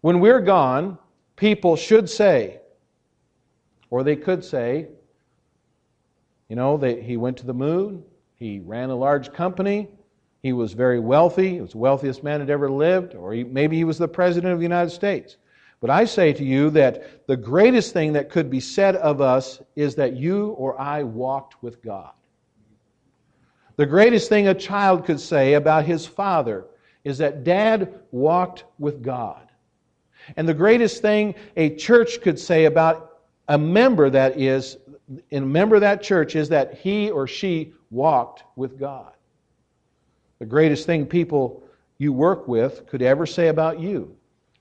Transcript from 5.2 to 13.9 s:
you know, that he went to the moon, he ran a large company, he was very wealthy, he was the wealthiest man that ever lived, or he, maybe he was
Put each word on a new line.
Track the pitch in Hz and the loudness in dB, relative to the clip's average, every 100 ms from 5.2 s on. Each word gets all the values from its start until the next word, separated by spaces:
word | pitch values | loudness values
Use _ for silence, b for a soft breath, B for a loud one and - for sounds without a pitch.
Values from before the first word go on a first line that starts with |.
| _ _ _ _ _ _ _ _ _ _ _ _ _ | _ _ _ _ _ _ _ _ _ _ _ _ _
you | 117 | -4
know, | 131 147 | -2 0
that | 131 117 | -2 -4
he | 110 117 | -6 -6
went | 123 127 | -6 -8
to | 123 | -10
the | |
moon, | 123 139 175 202 185 - _ _ | -6 -4 -4 -6 -10 -20 _ _
he | _ 117 101 | _ -12 -12
ran | 87 113 127 | -12 -10 -8
a | 123 | -4
large | 135 143 127 | 0 0 -4
company, | - 175 185 196 202 202 _ _ _ _ _ | -6 -6 -4 -4 -4 -6 _ _ _ _ _
he | 135 | -6
was | 123 113 | -4 -4
very | 101 127 123 | 0 0 0
wealthy, | 113 143 170 170 190 | 2 4 4 2 -2
he | 175 | -4
was | 90 | -10
the | 113 | -2
wealthiest | 127 135 139 127 | 0 0 -4 -8
man | 147 151 | -6 -6
that | 139 | -4
ever | 143 139 | -2 -2
lived, | 135 160 185 180 | 0 0 0 -4
or | 98 90 | -14 -10
he, | 113 | -8
maybe | 120 131 151 160 | -6 -2 0 0
he | |
was | 165 | -2